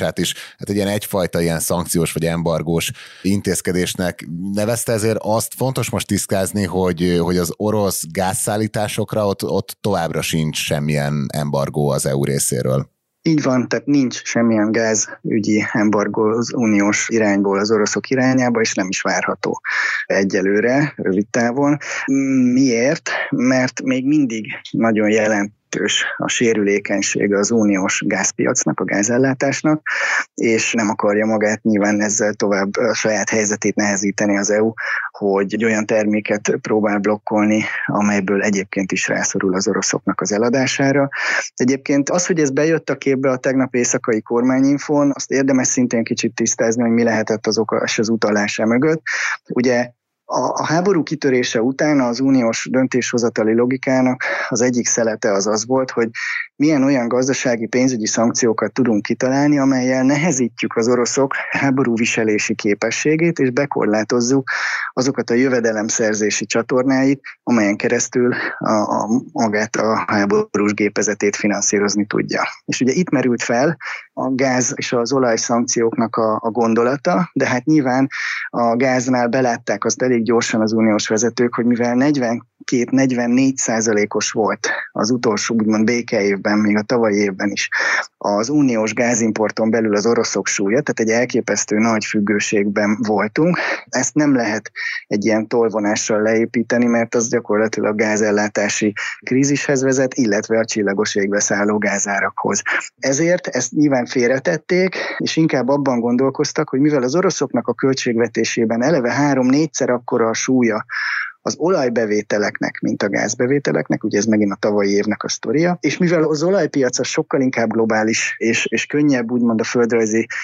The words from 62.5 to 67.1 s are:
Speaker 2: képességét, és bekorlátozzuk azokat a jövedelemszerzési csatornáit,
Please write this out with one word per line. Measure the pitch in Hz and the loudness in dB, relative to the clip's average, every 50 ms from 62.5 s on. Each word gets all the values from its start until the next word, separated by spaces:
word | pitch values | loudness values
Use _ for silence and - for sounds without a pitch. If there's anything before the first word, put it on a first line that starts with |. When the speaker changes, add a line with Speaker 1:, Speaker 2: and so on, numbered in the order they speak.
| 107 | -4
Speaker 2:
képességét, | - - 104 101 - 107 113 - - - 151 156 160 170 170 160 - | -2 0 -2 0 0 0 -2 -2 0 0 2 2 2 2 0 2 2
és | 135 127 | 0 0
bekorlátozzuk | 120 139 143 139 - 127 113 104 104 107 104 107 127 120 120 123 139 135 131 - - - - - - - - - | 2 0 -2 -2 -2 -2 0 0 0 0 0 0 0 0 2 2 2 0 0 -2 -6 -4 -4 -4 -4 -6 -6 -6
azokat | - 131 123 139 131 123 113 - | -4 -2 -2 -2 -2 -2 -2 0
a | 117 | 2
jövedelemszerzési | 123 135 135 127 120 113 113 110 107 104 113 - - 113 107 107 101 107 101 - - 107 | 2 2 2 2 2 0 0 0 0 -2 -2 -2 0 0 0 0 0 0 0 0 -2 -4
csatornáit, | - - 117 113 - 135 127 127 139 131 131 135 135 | -2 -2 -2 0 2 0 2 2 2 2 2 4 2